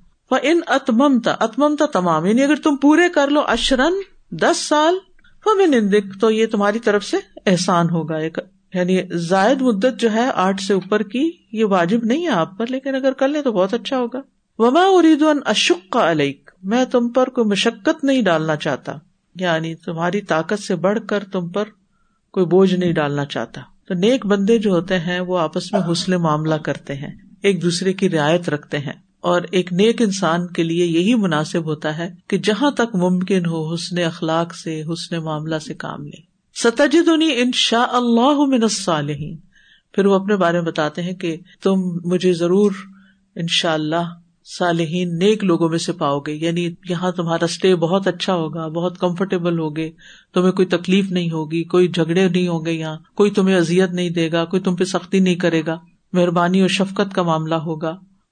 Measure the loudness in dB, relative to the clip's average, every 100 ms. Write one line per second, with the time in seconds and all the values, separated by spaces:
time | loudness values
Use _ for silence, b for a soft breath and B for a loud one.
0 | -20 _ _ 0 2 2 2 -2 2 2
1 | 4 4 2 0 -2 0 0 2 0 0
2 | 0 2 2 2 4 2 0 2 4 6
3 | 4 2 2 2 2 -2 0 2 2 0
4 | -6 -18 _ -2 0 0 0 2 2 0
5 | -4 _ b _ 0 4 4 4 4 2
6 | 0 0 0 2 0 2 0 0 0 0
7 | 0 -4 -6 -6 0 0 2 2 2 0
8 | -4 -4 -4 -6 -10 _ _ -4 0 0
9 | 0 -6 0 2 2 2 2 2 0 0
10 | 0 0 0 0 0 0 0 -2 0 -2
11 | -2 -2 -2 -4 _ -2 2 2 2 0
12 | 0 0 0 0 -2 -4 -6 -6 -4 -2
13 | -2 0 0 0 0 0 0 -2 -4 -4
14 | -4 -6 -14 _ _ 0 2 4 4 6
15 | 6 6 4 2 0 0 0 0 0 0
16 | 2 2 0 -4 _ _ -4 0 0 0
17 | 0 0 0 0 0 0 0 0 -2 0
18 | 0 0 2 0 0 -2 -4 -6 -6 -14
19 | -16 _ _ -6 -2 -2 -4 -8 -10 -4
20 | -2 -2 -2 -2 -2 -6 -4 -2 0 -2
21 | -2 -6 -4 -6 -6 -6 -6 -10 _ _
22 | _ _ _ -2 2 4 4 2 0 0
23 | -2 -2 -4 -6 -8 -10 -20 _ -8 0
24 | 2 2 0 0 2 2 2 0 0 -2
25 | -2 -4 -2 -2 -2 -4 -4 -2 0 -2
26 | -2 0 0 0 0 -2 -4 -8 -8 -10
27 | -12 -14 -20 -4 -2 0 0 0 -2 0
28 | 0 0 2 0 0 -6 -6 -8 -8 -12
29 | _ _ -2 -2 0 -2 -2 2 2 2
30 | 0 0 0 0 -2 -2 -2 0 0 2
31 | 2 2 2 0 -2 -4 -4 -4 -6 -6
32 | -8 -12 -6 -2 0 0 0 0 -2 0
33 | 0 0 0 0 0 -4 -4 -6 -6 -2
34 | -2 -2 -2 -2 -2 -6 -10 -8 -6 -8
35 | -6 -6 -6 -6 -4 -6 -6 -10 -10 -10
36 | -14 -16 _ _ _ -2 0 2 2 4
37 | 4 2 2 0 0 0 0 0 0 0
38 | 2 2 4 2 2 2 0 -2 -2 -2
39 | -2 -6 -10 -14 -18 b b b b 0
40 | 2 2 2 0 2 0 -2 -2 -4 -4
41 | -8 -6 -6 -8 b b 0 0 0 -4
42 | -2 0 0 0 2 4 2 0 -10 b
43 | b b _ -8 -4 -2 0 0 0 -2
44 | -4 -8 _ _ -20 -4 0 0 -2 -2
45 | -4 0 2 2 2 2 0 -2 -4 -4
46 | -2 -2 -4 -6 -4 -4 -6 -8 -8 -4
47 | -4 -4 -2 -2 -2 0 2 2 2 0
48 | 0 -2 -2 -2 -2 -6 -8 -4 -4 -2
49 | -4 -2 -2 -2 -2 -2 -4 -6 -8 -10
50 | B B B 0 2 2 2 0 2 0
51 | 2 -2 -2 -4 -4 -6 0 2 4 2
52 | 0 2 2 2 0 -2 -4 -4 -6 -10
53 | -10 0 2 4 4 4 4 2 2 0
54 | -2 0 0 0 -2 -2 -2 -2 -2 -2
55 | 0 2 2 2 2 0 0 -6 -10 _
56 | _ 0 2 2 2 4 2 2 -2 -2
57 | -2 -2 0 0 0 -2 -4 -6 -6 -8
58 | -14 _ _